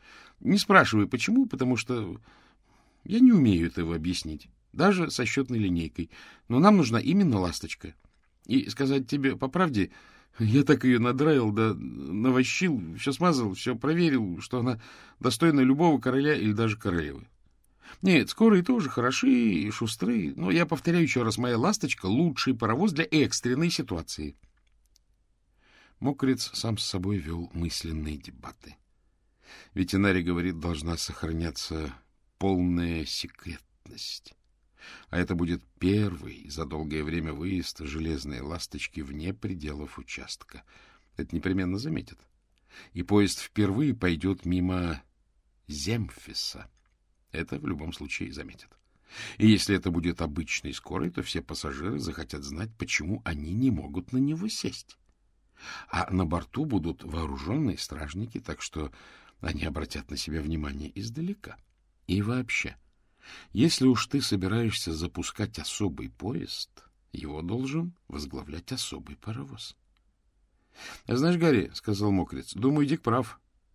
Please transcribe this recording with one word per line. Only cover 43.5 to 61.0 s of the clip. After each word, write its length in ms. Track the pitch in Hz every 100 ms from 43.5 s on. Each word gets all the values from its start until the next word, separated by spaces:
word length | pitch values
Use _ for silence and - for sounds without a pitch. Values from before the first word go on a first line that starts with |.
| - 101 101 151
пойдёт 520 | 117 92 82 90 95 87
мимо 560 | 90 90 92 87 76 - _ _ _ _ _ -
Земфиса. 1040 | 73 76 117 104 - - - - - - _ _ _ _ _ _
Это 260 | - 101 -
в 80 | 151
любом 240 | 76 80
случае 400 | - 71 - -
заметят. 380 | 71 67 - - _ _ _ _ - - -
И 100 | 107
если 280 | 101 - 95
это 160 | 92
будет 300 | 85 85 85
обычной 520 | 80 73 76 - 73
скорой, 360 | 69 - 85 -
то 120 | -
все 200 | - 85
пассажиры 580 | - 76 78 67 87 117
захотят 440 | 98 - 73 73
знать, 260 | 69 76 110 113
почему 440 | - - 78 110 -
они 260 | 76 76
не 200 | 101 135
могут 420 | 92 71 71 -
на 40 | 127
него 280 | 139 160 214
сесть. 500 | - - - - - _ _ _ _ _ _ - - -
А 200 | - 90
на 120 | 92 82
борту 380 | 85 - -
будут 400 | 156 104 80 71
вооружённые 760 | - 78 78 69 73 135 139 76
стражники, 640 | - 76 73 87 113 -
так 220 | - 76
что 300 | - 80 76 - - - - _
они 240 | 80 76 80
обратят 460 | 73 76 76 -
на 40 | 76
себя 260 | - 80
внимание 560 | 76 80 73 69 76
издалека. 600 | -